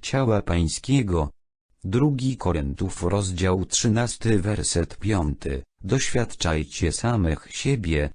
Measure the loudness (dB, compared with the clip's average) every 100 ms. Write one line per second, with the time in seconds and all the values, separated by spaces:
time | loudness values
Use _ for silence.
0 | -4 0 2 2 2 2 0 -2 0 2
1 | 2 0 -2 -6 _ _ _ _ -2 2
2 | 4 2 -2 0 0 0 -2 -4 -4 -2
3 | 0 0 0 0 2 2 0 0 2 2
4 | 0 -2 2 2 2 -2 0 0 -2 -2
5 | -2 0 0 -2 -4 -6 -8 -10 -2 0
6 | 2 0 -2 -2 -2 0 -2 -2 -2 0
7 | 0 2 0 0 -6 -6 -2 -2 0 0
8 | -2